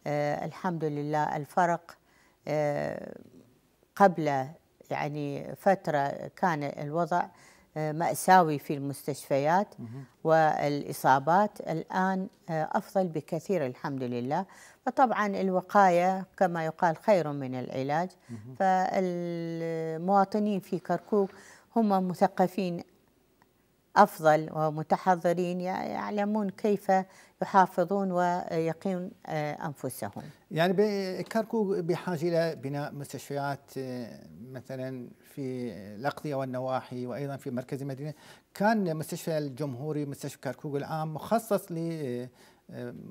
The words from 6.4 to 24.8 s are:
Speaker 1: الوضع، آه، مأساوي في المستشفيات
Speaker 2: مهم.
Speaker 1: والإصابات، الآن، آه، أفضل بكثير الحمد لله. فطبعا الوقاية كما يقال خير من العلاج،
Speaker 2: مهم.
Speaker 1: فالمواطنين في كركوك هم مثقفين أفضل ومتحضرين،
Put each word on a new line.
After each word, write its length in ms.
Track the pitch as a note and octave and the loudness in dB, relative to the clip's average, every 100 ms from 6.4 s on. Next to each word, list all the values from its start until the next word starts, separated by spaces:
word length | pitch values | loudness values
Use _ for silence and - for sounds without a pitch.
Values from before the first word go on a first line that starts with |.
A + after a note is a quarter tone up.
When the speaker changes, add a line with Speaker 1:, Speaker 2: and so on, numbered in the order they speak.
| F#3 D#3 | 0 0
Speaker 1:
الوضع، 640 | C#3+ - D3 D#3+ E3 F3 - - - - _ D3+ | -4 -6 -4 -2 0 0 -2 -8 -20 -20 _ -6
آه، 160 | D#3 | -4
مأساوي 680 | D3+ E3+ - - F#3 D#3+ D3 | -2 -2 0 8 8 8 2
في 160 | - | -2
المستشفيات 1000 | C#3+ C#3 C3+ - C#3 - C#3 D3 F3+ G#3 - | -4 -4 -6 -6 -8 -2 0 4 2 0 -8
Speaker 2:
مهم. 260 | A#2+ B2+ C3+ _ | -14 -14 -16 _
Speaker 1:
والإصابات، 1400 | D#3+ D#3+ D#3 - D3 D3 - D3+ D3 C3+ C#3+ F3+ G#3 - | 4 6 6 2 0 -2 -4 0 4 4 6 4 4 -2
الآن، 680 | - D#3+ - F#3 F#3+ F#3+ F#3+ - - | -6 -6 -2 0 0 0 -6 -12 -6
آه، 180 | D#3+ D#3 | -4 -2
أفضل 360 | A3 - G3 F#3 | -4 -2 -2 -2
بكثير 580 | D#3 - D#3+ - F3+ C3 | -4 -6 -6 -2 -2 -2
الحمد 360 | B2+ D#3 C3+ | -4 -6 -4
لله. 440 | B2 B2 B2 D#3+ F#3+ - - _ B3+ | -4 -4 -2 -2 -4 -12 -20 _ -2
فطبعا 400 | B3 B3+ G3 G#3 | 2 4 2 0
الوقاية 1000 | F#3+ F#3+ F3+ F3+ G#3 F#3+ F3 F3+ F#3+ F#3 - | 0 0 0 4 6 6 6 4 0 -4 0
كما 280 | F#3 E3+ | 0 0
يقال 320 | D#3+ - F3 D#3 | -4 0 0 2
خير 360 | - F#3+ D3+ | 4 4 2
من 220 | C#3+ C3 | -4 -4
العلاج، 540 | B2+ B2 C3 C3+ D3+ F#3 - - | -6 -4 -4 -2 -2 -2 -8 -16
Speaker 2:
مهم. 240 | A2+ A#2 | -16 -10
Speaker 1:
فالمواطنين 2000 | C3 F#3+ F#3 F#3 - F#3 F3 F3 E3+ E3 E3 E3 D#3+ D#3+ D#3+ F3+ G3+ F#3+ G#3+ G#3 G3 | 0 2 4 2 0 0 -2 -4 -4 -4 -4 -4 -4 -4 -2 4 4 4 2 0 -2
في 180 | - E3+ | -2 -4
كركوك 520 | - F3 - G#3 G3 - - - _ A#3 | -2 -2 2 2 2 -2 -20 -20 _ 2
هم 320 | G#3+ F#3+ F#3 | 4 4 2
مثقفين 760 | E3+ F#3+ - F3+ - F#3 F3 - _ _ _ _ _ _ _ _ _ _ - | 2 2 4 0 0 -4 -6 -10 _ _ _ _ _ _ _ _ _ _ 6
أفضل 520 | G3+ - D#3 D#3 D#3 | 6 6 6 6 4
ومتحضرين، 1080 | D#3 D#3 D3+ | 0 0 0